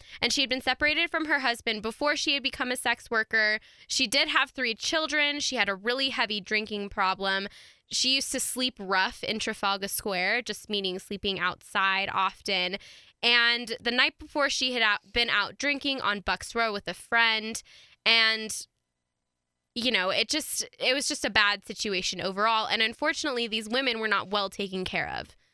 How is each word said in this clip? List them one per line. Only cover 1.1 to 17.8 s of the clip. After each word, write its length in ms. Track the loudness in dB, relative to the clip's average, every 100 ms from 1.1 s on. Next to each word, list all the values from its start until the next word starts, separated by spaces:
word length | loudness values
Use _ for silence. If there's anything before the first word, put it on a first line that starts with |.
from 140 | 0 0
her 140 | 2
husband 420 | 2 0 -2 -2
before 340 | -4 -2 0 0
she 180 | 0
had 80 | 0
become 280 | -2 -4 -4
a 40 | -2
sex 340 | 0 -2 0
worker. 480 | -2 0 2 2 0 -6 -20 -4
She 200 | 0 2
did 220 | 2 2
have 200 | 2 0
three 220 | -2 -4
children. 680 | -2 -2 0 0 0 0 0
She 160 | -2 0
had 120 | 0
a 60 | 0
really 340 | -2 0 -2
heavy 320 | 0 -2 -2
drinking 480 | -2 -2 -2 -6 -6
problem. 580 | -2 0 0 0 0 -2 -8 -20 -20 -6
She 260 | -2 2 2
used 160 | 0
to 80 | -2
sleep 360 | -2 -2 -4 -4
rough 440 | 0 2 2 -2
in 160 | -6 -4
Trafalgar 480 | -4 -2 -2 -2 -2
Square, 540 | -4 -2 0 0 -2
just 260 | -2 -8 -6
meaning 300 | -4 -2 -4
sleeping 400 | -6 -6 -4 -2
outside 680 | -2 -4 -4 0 2 2 0
often. 640 | 0 -2 -2 -4 0 0 -4 -10 -20 -20 -2
And 520 | 4 4 4 2 -2 -4
the 100 | -2
night 260 | 2 2 0
before, 320 | -8 0 0
she 240 | 2 0
had 80 | 2
out, 180 | 2 2 -2
been 160 | -2 2
out 280 | 2 0 -2
drinking 440 | -2 0 -2 -2
on 200 | 0 -2
Bucks 340 | -2 -4 -4 0
Row 180 | 0
with 140 | -2 -6
a 60 |
friend. 680 | -10 0 2 4 2 -2 -8 -12 -20